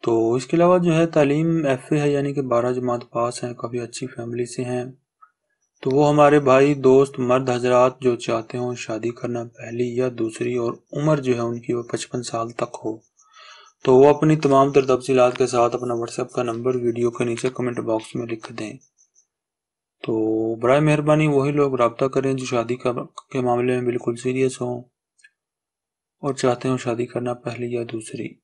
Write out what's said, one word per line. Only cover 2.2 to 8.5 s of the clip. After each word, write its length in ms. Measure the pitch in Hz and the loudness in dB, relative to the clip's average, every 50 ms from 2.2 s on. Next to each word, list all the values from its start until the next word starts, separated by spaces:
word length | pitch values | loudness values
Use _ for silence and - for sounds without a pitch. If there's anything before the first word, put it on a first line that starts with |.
| 139 143 139 | -2 -2 -4
कि 80 | 143 | -4
बारह 300 | 135 127 120 117 120 127 | -2 0 0 0 2 0
जमात 320 | 127 123 123 123 120 120 110 | -2 -2 -2 -2 -4 -4 -6
पास 380 | _ _ 120 117 120 123 - - | _ _ -4 -4 -2 -4 -6 -8
हैं, 100 | 123 123 | -10 -10
काफ़ी 260 | - - 117 117 123 | -8 -10 -8 -6 -6
अच्छी 280 | 120 117 - - 135 127 | -8 -8 -10 -10 -12 -12
फैमिली 380 | - - 123 117 120 120 120 | -10 -10 -10 -8 -6 -6 -6
से 180 | 120 - - 127 | -6 -6 -8 -6
हैं। 400 | 127 123 123 123 127 131 _ _ _ _ _ _ _ _ _ _ _ _ _ _ _ _ _ - | -6 -4 -6 -6 -8 -12 _ _ _ _ _ _ _ _ _ _ _ _ _ _ _ _ _ -4
तो 80 | 135 | 0
वो 120 | 131 139 151 | 2 4 4
हमारे 360 | 147 147 147 147 143 143 151 | 4 6 6 6 6 6 4
भाई 340 | 143 135 127 131 139 143 147 | 4 4 4 6 6 4 2
दोस्त 400 | 139 131 127 131 135 139 139 - - | 2 4 6 6 6 6 4 0 -6
मर्द 300 | 127 123 123 131 135 127 | -2 0 0 0 0 -2
हजरात 500 | 123 123 120 127 123 123 123 131 127 _ 131 | -4 -2 0 2 4 4 4 4 2 _ -2
जो 120 | 127 120 | -2 -2
चाहते 420 | 113 - - 117 113 110 - | -2 -4 -4 -4 -4 -4 -6